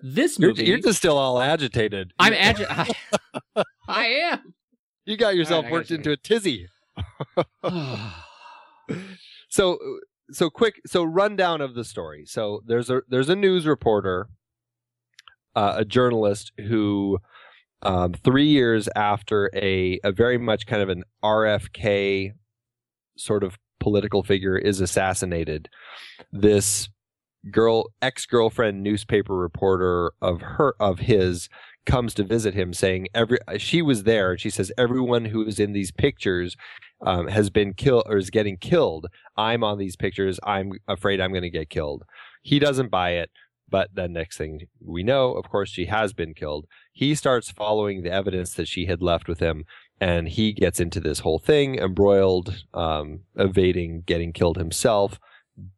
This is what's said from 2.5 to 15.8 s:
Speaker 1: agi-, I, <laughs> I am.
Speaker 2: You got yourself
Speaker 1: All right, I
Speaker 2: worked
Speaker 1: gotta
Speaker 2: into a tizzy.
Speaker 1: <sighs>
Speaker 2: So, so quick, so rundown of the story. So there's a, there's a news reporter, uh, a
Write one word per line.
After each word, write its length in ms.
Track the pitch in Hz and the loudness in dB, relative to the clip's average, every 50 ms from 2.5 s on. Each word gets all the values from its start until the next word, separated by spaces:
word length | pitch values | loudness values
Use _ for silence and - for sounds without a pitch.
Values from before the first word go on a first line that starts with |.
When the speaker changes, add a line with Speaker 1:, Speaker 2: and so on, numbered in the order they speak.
| 226 | 4
Speaker 1:
agi-, 100 | 208 202 - - 196 156 - 226 - - - 208 - _ _ - 262 - _ - | 2 -2 -4 -2 -4 -2 -2 -4 -6 -6 -4 -4 -4 _ _ -14 -14 -12 _ -4
I, 80 | 220 180 - _ | -4 -4 -4 _
<laughs> 140 | _ _ - | _ _ -4
I 180 | 180 208 233 | -2 0 0
am. 480 | 226 247 294 339 339 262 - - - - _ _ _ _ _ _ _ _ _ - | 0 0 0 0 -2 -4 -4 -8 -14 -20 _ _ _ _ _ _ _ _ _ -10
Speaker 2:
You 120 | - 214 | -6 -2
got 180 | 208 233 208 196 | 0 2 2 4
yourself 240 | 175 160 151 170 160 | 2 2 2 0 0
Speaker 1:
All 40 | 139 | 0
right, 40 | 117 | -2
I 20 | |
Speaker 2:
worked 160 | 160 165 156 - | -4 -4 -4 -4
Speaker 1:
gotta 80 | 165 151 | -6 -4
Speaker 2:
into 140 | - 151 | -2 -2
a 40 | 147 | -2
tizzy. 520 | - - - 220 233 196 180 127 92 87 - _ _ _ _ - - 95 - - - 151 - - 175 160 - _ _ - | -2 0 0 0 2 2 -2 -4 -4 -8 -16 _ _ _ _ -12 -12 -12 -12 -10 -12 -12 -6 -2 -4 -4 -4 _ _ -8
Speaker 1:
<sighs> 480 | 185 185 170 143 131 117 104 107 107 85 82 - - - - - - - - - _ _ _ _ - - 185 190 190 185 - - - - - - - | -6 -4 -4 -6 -6 -8 -10 -10 -12 -14 -18 -20 -20 -20 -20 -20 -20 -20 -20 -20 _ _ _ _ -12 -12 -12 -12 -16 -20 -20 -20 -20 -20 -20 -18 -6
Speaker 2:
So, 300 | - - 196 180 170 - - 135 117 - - _ _ _ _ - | -2 0 0 0 0 -2 -6 -8 -10 -12 -16 _ _ _ _ -12
so 180 | - - 180 156 | -4 -4 -4 -2
quick, 320 | - - 233 220 - - - | 0 0 0 0 -2 -4 -10
so 180 | - - 180 170 | -4 -2 -2 0
rundown 560 | 165 160 190 202 214 208 190 185 175 165 151 | 0 2 2 0 0 2 0 0 0 0 -2
of 140 | 143 131 120 | -6 -6 -8
the 100 | 120 110 | -8 -10
story. 400 | - - 101 85 78 76 76 73 | -10 -10 -10 -10 -10 -12 -16 -16
So 360 | - - 123 110 104 104 104 - | -10 -6 -4 -4 -4 -6 -6 -4
there's 220 | 113 117 120 120 123 | -2 -2 -2 0 0
a, 140 | 127 127 - - | -2 -2 -2 0
there's 200 | 127 127 135 151 | 0 0 2 2
a 80 | 185 | 2
news 300 | 202 202 190 185 180 151 | 2 2 2 2 2 2
reporter, 640 | 156 143 - - 117 107 101 98 95 90 90 101 - - _ _ _ _ _ _ _ _ _ _ _ _ _ _ _ _ _ - - _ _ _ _ - | 0 0 2 2 2 2 2 2 0 -2 -4 -4 -8 -14 _ _ _ _ _ _ _ _ _ _ _ _ _ _ _ _ _ -20 -20 _ _ _ _ -2
uh, 200 | 117 101 101 - | 0 0 0 0
a 80 | 104 | 0